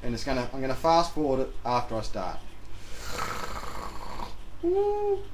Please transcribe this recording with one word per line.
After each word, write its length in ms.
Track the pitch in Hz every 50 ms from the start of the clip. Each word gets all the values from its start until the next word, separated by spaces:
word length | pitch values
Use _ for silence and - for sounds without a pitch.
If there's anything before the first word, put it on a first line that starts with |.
| -
And 100 | 123 117
it's 100 | 110 -
gonna, 260 | 139 131 127 123 123 -
I'm 80 | 135
gonna 140 | 131 131 131
fast 380 | 123 - 165 165 170 170 165 -
forward 280 | - 151 139 131 131
it 140 | 131 - - - -
after 300 | 117 123 120 - - 113
I 60 | 110
start. 360 | 104 - - 107 92 90 - - - - - - - - - - - - - - - - - - - - - - - - - - - - - - - - - - - - - - - - - - - - - - -
Ooh, 560 | 339 370 392 403 415 415 415 415 415 392 - - -